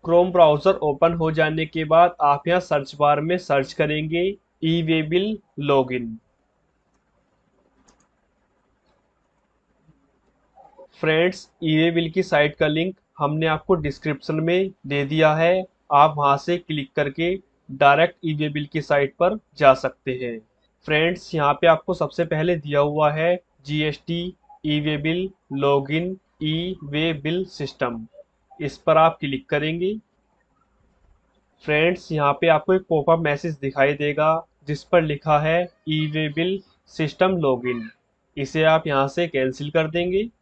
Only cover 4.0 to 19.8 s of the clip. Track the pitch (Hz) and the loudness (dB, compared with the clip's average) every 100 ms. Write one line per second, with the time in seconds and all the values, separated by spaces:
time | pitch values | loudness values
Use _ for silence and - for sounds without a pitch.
4 | 156 170 185 202 _ _ 160 165 160 160 | -4 -2 -2 -6 _ _ -2 -2 0 0
5 | 156 180 202 214 _ - 143 139 127 127 | 0 -2 -2 -6 _ -8 0 2 2 -4
6 | 117 110 _ _ _ _ _ _ _ _ | -8 -12 _ _ _ _ _ _ _ _
7 | _ _ _ _ _ _ _ _ _ _ | _ _ _ _ _ _ _ _ _ _
8 | _ _ _ _ _ _ _ _ _ _ | _ _ _ _ _ _ _ _ _ _
9 | _ _ _ _ _ _ _ _ _ _ | _ _ _ _ _ _ _ _ _ _
10 | _ _ _ _ _ _ - - - _ | _ _ _ _ _ _ -20 -20 -20 _
11 | 156 156 175 185 - _ 165 156 165 170 | 0 2 0 -2 -18 _ -2 0 2 0
12 | 165 175 185 160 147 147 156 151 180 185 | -2 -4 0 2 0 0 -2 0 -4 -8
13 | _ - 147 156 160 151 - 180 147 135 | _ -6 -4 -2 -2 -4 0 0 0 -6
14 | 156 143 - 156 160 180 190 - 139 143 | -6 -6 -6 -4 0 0 -2 -6 -6 -4
15 | 143 156 156 156 165 185 185 _ _ 143 | -2 2 2 4 2 2 -2 _ _ 4
16 | 156 151 143 139 - 175 - 151 135 - | 6 4 2 2 0 -6 -4 -8 -6 -4
17 | 143 139 170 190 _ _ - 135 143 143 | -4 -2 -4 -4 _ _ -18 2 4 6
18 | 170 - 165 147 151 147 147 160 143 143 | 2 0 -6 -4 -4 -4 -6 -8 0 0
19 | 139 _ 175 214 _ - 143 131 | 0 _ -2 -2 _ 4 6 6